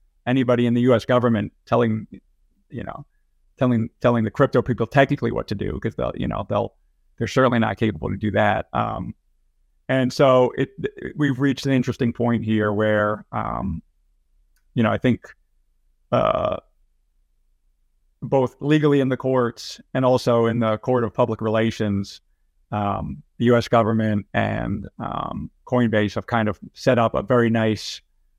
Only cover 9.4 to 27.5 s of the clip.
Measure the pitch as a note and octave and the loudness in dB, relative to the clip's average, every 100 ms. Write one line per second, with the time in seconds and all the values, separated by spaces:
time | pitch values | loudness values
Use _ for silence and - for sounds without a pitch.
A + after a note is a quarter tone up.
9.4 | _ _ _ _ - C3 B2+ - C#3 B2+ | _ _ _ _ -4 -2 0 2 4 6
10.4 | B2+ - C#3 - - - - - C#3+ B2+ | 4 0 -6 -4 -10 -8 -10 -2 -2 0
11.4 | C#3 C3 C#3 C3 B2 - A#2+ - A#2+ A#2 | 0 0 0 0 0 -2 -2 0 0 0
12.4 | G#2 G#2+ G#2 G#2 G#2+ G#2+ G#2 G#2+ - A2 | 0 0 0 0 2 2 0 -2 -6 -6
13.4 | A2 A1+ - D#2+ - _ _ _ _ _ | -6 -4 -6 -6 -10 _ _ _ _ _
14.4 | _ _ _ B2 G#2+ G#2+ B2+ A2 - - | _ _ _ 0 0 2 0 0 -4 -20
15.4 | _ _ _ _ _ _ - A#2 G#1+ - | _ _ _ _ _ _ -4 0 2 0
16.4 | - - - _ _ _ _ _ _ _ | -2 -4 -10 _ _ _ _ _ _ _
17.4 | _ _ _ _ _ _ _ - B2 C3+ | _ _ _ _ _ _ _ -14 -2 0
18.4 | B2+ - C#3+ D#3 D3 C#3+ C3 B2+ C3 B2+ | 0 -2 0 2 4 2 2 -2 0 0
19.4 | A#2+ - - - - C3 B2+ B2+ C3 A#2 | 0 -4 -16 -16 -8 0 2 2 2 2
20.4 | A2+ A#2 A2+ A2 - B2+ A2 - A#2 A2 | 2 2 0 -2 0 0 0 0 -2 0
21.4 | A2 A2 A2+ - G#2+ G2 G2+ - _ _ | -2 0 0 0 -2 -2 -4 -12 _ _
22.4 | _ _ - G#2 G2+ G2 G#2 G2+ - - | _ _ -10 -6 -4 -4 -6 -12 -14 -2
23.4 | A#2+ A#2 - A#2 G#2+ A2+ A2 G#2 - A2+ | 2 2 2 2 2 2 0 -2 -2 -2
24.4 | G#2+ G#2+ A#2 G#2 F#2+ - - - - - | -2 -2 -4 -6 -8 -12 -10 -8 -8 -10
25.4 | - _ - B2 A#2 G#2+ G#2 - - A#2 | -12 _ -4 0 2 2 0 -2 -4 -2
26.4 | G#2+ F#2+ - - C3+ A#2+ A2+ - - B2 | -2 -4 -12 -4 0 2 2 0 0 2
27.4 | A#2 | 2